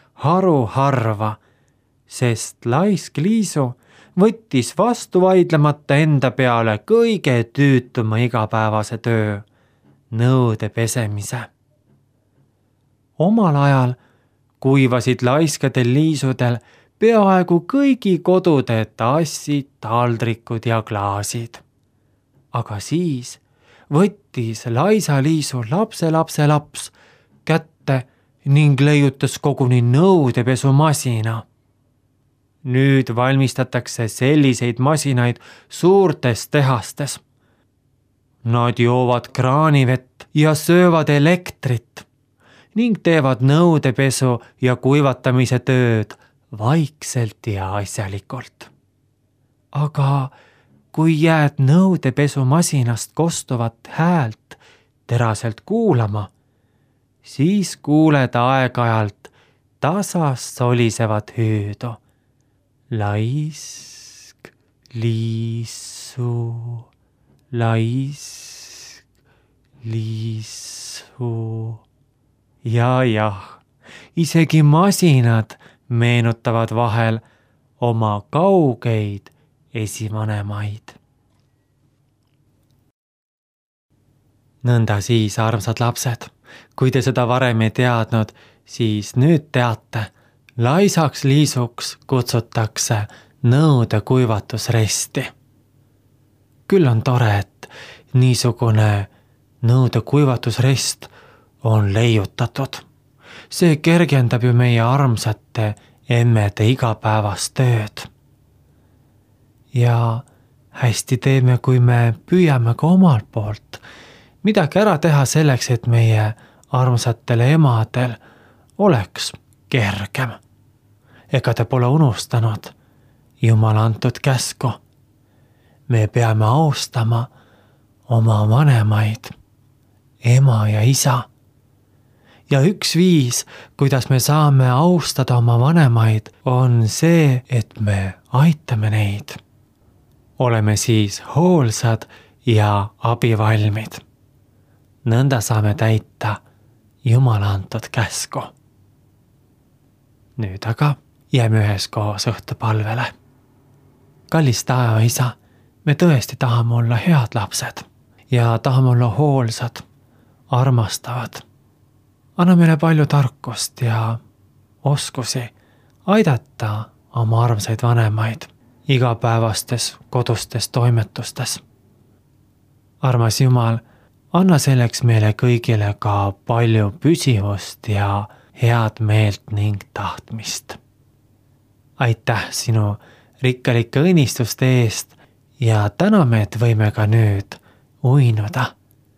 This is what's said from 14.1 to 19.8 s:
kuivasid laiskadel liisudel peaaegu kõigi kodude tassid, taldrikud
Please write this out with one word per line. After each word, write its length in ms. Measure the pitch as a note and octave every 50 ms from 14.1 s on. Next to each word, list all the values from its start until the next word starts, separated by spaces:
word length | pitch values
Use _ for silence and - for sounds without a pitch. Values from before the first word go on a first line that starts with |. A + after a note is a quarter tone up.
| _ _ _ _ _ _ _ _ _ -
kuivasid 640 | - C3 C3+ C#3 C3 A#2+ B2 B2 A2 B2+ B2 - B2
laiskadel 680 | B2 C3 D3+ E3 D3 - - - C3+ - C3 B2 A#2+ B2+
liisudel 640 | D3 D#3 D#3+ D#3 C3+ C#3 C3 B2+ - B2+ A#2+ A#2+ A#2 - _ _ _ _ _ _ -
peaaegu 640 | G#3 A3+ A3+ G#3+ G3+ G3 F#3+ F#3 F3+ F3+ F3 E3+ E3+ - -
kõigi 460 | C#4 C#4+ C#4 C4 - - G3+ F3+ D3+
kodude 680 | - - F3+ F#3 F#3 F#3 D#3 C3+ B2+ - A#2 A2 G#2+ - _
tassid, 680 | - A2+ A#2 C#3 D#3+ E3+ D3+ - - - D3 D3 C#3+ C3 _ _
taldrikud 840 | _